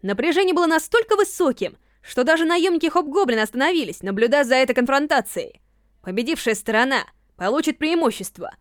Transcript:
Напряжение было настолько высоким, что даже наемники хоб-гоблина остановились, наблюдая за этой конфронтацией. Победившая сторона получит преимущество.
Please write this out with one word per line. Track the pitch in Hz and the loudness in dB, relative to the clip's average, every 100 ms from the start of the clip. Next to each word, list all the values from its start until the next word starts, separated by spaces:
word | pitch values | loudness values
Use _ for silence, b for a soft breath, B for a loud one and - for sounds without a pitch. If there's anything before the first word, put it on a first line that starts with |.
Напряжение | 190 202 330 320 381 | -4 -2 0 2 2
было | 339 349 | 2 2
настолько | 320 - 466 453 403 | 0 2 0 2 0
высоким, | 403 - 330 254 - - _ _ | 0 0 0 0 -6 -10 _ _
что | - - | -8 -2
даже | 247 320 | 2 2
наемники | 320 349 359 339 330 | 2 2 2 0 0
хоб-гоблина | 339 302 311 320 226 | -2 -2 0 0 0
остановились, | 214 240 294 349 214 165 | -2 0 0 0 -2 -6
наблюдая | 190 196 233 285 | -6 0 2 2
за | 254 262 | 4 2
этой | 262 | 2
конфронтацией. | 254 247 269 294 285 196 - - - _ _ _ _ | 2 2 0 2 0 -2 -8 -10 -16 _ _ _ _
Победившая | - 185 240 330 247 | -6 -4 -2 -2 -2
сторона | 208 - 214 254 254 - _ _ _ | -2 -2 0 2 0 -4 _ _ _
получит | 185 277 311 - | -2 0 -2 -2
преимущество. | 311 339 294 - 190 - 170 - | -2 0 0 -2 -12 -12 -14 -14